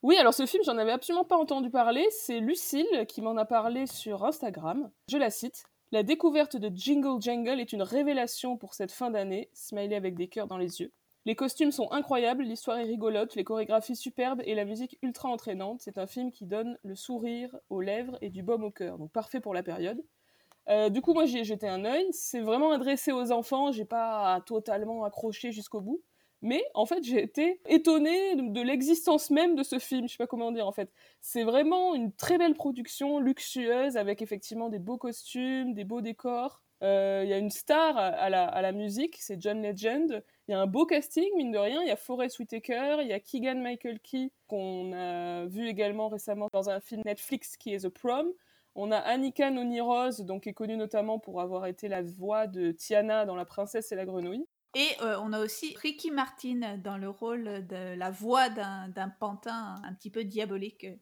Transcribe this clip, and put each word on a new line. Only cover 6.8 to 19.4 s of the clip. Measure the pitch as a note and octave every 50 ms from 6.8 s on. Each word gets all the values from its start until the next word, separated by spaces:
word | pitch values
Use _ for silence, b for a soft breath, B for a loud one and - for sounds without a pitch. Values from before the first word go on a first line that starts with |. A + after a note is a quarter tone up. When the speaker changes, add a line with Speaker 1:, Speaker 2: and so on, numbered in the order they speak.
| F#3+ C4 C#4+ C#4+ C4+ C#4 C4 A#3
Speaker 1:
Jangle | G3+ A#3+ A#3+ A#3+ A#3 A3+ C4 C4
est | A#3+ -
une | - G#3
révélation | F#3+ F#3 A3 C4+ C#4+ C#4+ C#4+ C4 A#3+ A#3+ - - - B3+ B3
pour | A3+ - G3 -
cette | - G3+ F#3
fin | - - B3 A#3+
d'année », | A3+ G#3 G3 G3 F#3 G3+ A#3+ _
smiley | _ - - - G#3+ G#3 G3+ G3+ G#3+
avec | G#3 F#3+ F#3 F3+
des | E3 F3
cœurs | F3+ - A3 G#3 -
dans | F#3 F#3
les | F3+ F3 F3 -
yeux. | - - _ _ _ _ _ _ _
Les | G#3+ A3+
costumes | - C4+ C4 - - D#4+ C#4+
sont | C#4 - A#3 -
incroyables, | - C#4+ C#4+ - C#4 B3 A#3+ A#3 B3+ B3+
l'histoire | C#4 A3+ A3+ A#3 - - A3+
est | A#3+ A#3
rigolote, | A3 A#3 A3+ G#3+ A3 G#3+ G3+ A3 A#3+ -
les | A3 F#3+
chorégraphies | - A3 A3 G#3+ G#3 G#3+ A3 - - B3
superbes | - - C4+ - - B3 B3+ C4+ A#3+ B3
et | - G#3+
la | G#3+ G#3
musique | G3+ A3 A3 B3+ B3 - _
ultra | - B3+ A#3+ - - C4
entraînante. | A#3+ A3+ - A#3 F#3+ F#3+ F#3+ G3 A#3 B3
C'est | - - G3+
un | G3 F#3
film | G3 - B3+ B3 B3+
qui | A#3+ - G#3
donne | F3 G3 G#3+ A3 A#3+ A#3+ -
le | _ G3 F#3+
sourire | G3 - - B3+ A#3 A3 A#3+ A#3 A#3+ B3 B3 B3+ C4 _ _
aux | G3 F#3+
lèvres | F#3+ G3 G3+ A3+ B3 B3+ B3 -
et | - G3+
du | F3+ F#3
baume | F#3 F#3 A#3 A3+
au | G#3+ G#3
cœur, | G3+ - F#3+ F3 F3+ E3+
donc | D3+ D#3
parfait | _ - G#3+ - - C4